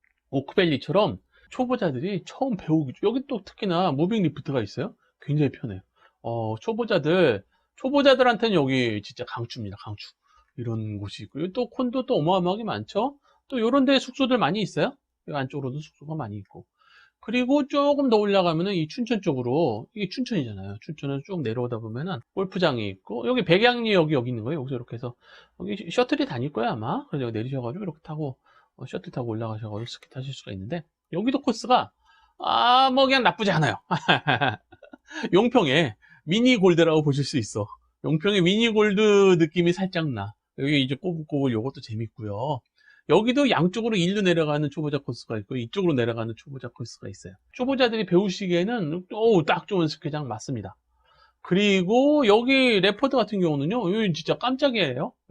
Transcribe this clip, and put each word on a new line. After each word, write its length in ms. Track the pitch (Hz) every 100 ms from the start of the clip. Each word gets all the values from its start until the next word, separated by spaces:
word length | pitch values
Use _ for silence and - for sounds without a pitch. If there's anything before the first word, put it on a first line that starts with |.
| _ _ -
오크밸리처럼 880 | 135 - - 175 139 - 175 196 95 _ _ -
초보자들이 720 | - 247 247 185 127 180 196 -
처음 300 | - 269 190
배우기, 360 | - 156 139 -
여기 180 | 202 254 262
또 160 | 226
특히나 480 | - - 202 170 185
무빙 320 | 135 180 226
리프트가 380 | 165 - - 135
있어요. 340 | 104 - 185 - _ _
굉장히 300 | - 147 143
편해요. 300 | - 120 92 - _ _ _
어, 340 | 117 117 110 110
초보자들 800 | - 226 226 196 143 185 160 101 - _ _ _
초보자들한테는 720 | 262 285 277 254 247 220 226
여기 480 | 180 135 131 117 104
진짜 240 | - 120 117
강추입니다. 480 | - 113 127 104 98
강추. 320 | 110 104 - _ _ _ _ -
이런 420 | 117 113 107 104
곳이 240 | 98 -
있고요. 280 | 104 135 180
또 160 | 190 240
콘도 360 | - 254 262 254
또 100 | 214
어마어마하게 460 | 151 190 175 202
많죠. 540 | 220 107 107 101 254 277 _ _ -
또 120 | 254
요런 260 | 220 277 254
데 120 | 269
숙소들 400 | 254 - 262 247
많이 240 | 147 208
있어요. 320 | 175 151 202 - _ _ -
여기 100 | 151
안쪽으로도 420 | 131 143 135 147
숙소가 340 | 151 _ 147 160
많이 220 | 113 104
있고. 280 | 98 - - _ _ _ _ _
그리고 460 | - 247 247 294 285
조금 420 | 285 285 285 277
더 80 | 220
올라가면은 560 | 208 196 175 160 190
이 140 | 190 156
춘천 340 | - 226 226
쪽으로, 640 | 185 131 120 139 160 107 -
이게 160 | 208 196
춘천이잖아요. 680 | - 247 208 120 98 95 101
춘천에서 400 | - 156 143 139 139
쭉 160 | 185
내려오다 380 | 120 117 120 117
보면은 400 | 113 117 175 143 -
골프장이 540 | - 190 190 175 120 104
있고, 380 | 92 - 233 233
여기 180 | 254 160
백양리역이 680 | 180 240 240 226 196 151
여기 160 | 147 120
있는 140 | 117
거예요. 160 | 110 160
여기서 160 | 131 127
이렇게 200 | 120 117
해서 200 | 120 - _ - _ -
여기 160 | 185 202 170
셔-, 120 | 185
셔틀이 240 | 247 294 -
다닐 240 | 131 135
거예요, 200 | 208 233
아마. 340 | 131 113 220 294
그래서 160 | 147 120
여기 120 | 110
내리셔가지고 460 | 120 135 120 165
이렇게 160 | 196 -
타고, 340 | - 156 147 123 _ _ _ -
어, 100 | 131
셔틀 240 | - 180
타고 180 | 139 120
올라가셔가지고 560 | 110 113 110 110 104 117
스키 240 | - -
타실 240 | 131 135
수가 180 | 127 -
있는데, 300 | 98 98 170 - _ -
여기도 280 | 165 233 262
코스가, 500 | 277 226 220 240 104 _ _ _ _ -
아, 500 | - 226 233 254 269
뭐, 140 | 254 269
그냥 160 | 269
나쁘지 280 | 202 - 196
않아요. 240 | 156 139 98 -
<laughs> 760 | 175 - 139 - 123 135 101 _ - - - _ 311 -
용평에 600 | 175 240 254 156 143 147 - _ -
미니 320 | 151 208 247 240
골드라고 460 | 185 165 165 156
보실 200 | 151 139
수 140 | 139 147
있어. 300 | 110 113 101 - _ _
용평에 380 | 139 156 185 208
미니 280 | 175 208 233
골드 640 | 214 214 202 214 202 196 180
느낌이 340 | 160 180 170
살짝 360 | 175 190 170 156
나. 240 | 110 101 - _ -
여기 240 | 139 151
이제 120 | 131 139
꼬불꼬불 560 | 185 165 156 147 139
요것도 300 | 110 123 139
재밌고요. 800 | - 110 113 - 107 101 139 135 _ _ _ _ -
여기도 400 | 160 226 254 277
양쪽으로 460 | 135 180 226 233 214
일로 260 | 170 208
내려가는 480 | 190 170 151 147 151
초보자 300 | 165 151 143
코스가 380 | - 120 - 110
있고, 180 | 101 131
이쪽으로 360 | 117 202 180
내려가는 400 | 135 117 117 113 113
초보자 320 | - 135 117
코스가 400 | - 117 - 101
있어요. 240 | 98 92 92 _
초보자들이 520 | - 254 262 254 220 214
배우시기에는, 1000 | 175 202 175 190 170 190 240 151 170 180
어우, 320 | 214 226 196 151
딱 220 | 165 -
좋은 200 | 190 156
스키장 400 | - 151 151 135
맞습니다. 480 | 107 - 123 98 - _ _ _ _ _ _
그리고 840 | - 185 208 190 175 240 285 302 226
여기 520 | 208 240 269 254 208
레퍼드 380 | 285 302 277 262
같은 220 | 208 202
경우는요, 520 | 175 147 143 247 180
여기 200 | 214 214
진짜 240 | 156 - 233
깜짝이에요. 760 | 247 262 285 233 151 123 214 _ -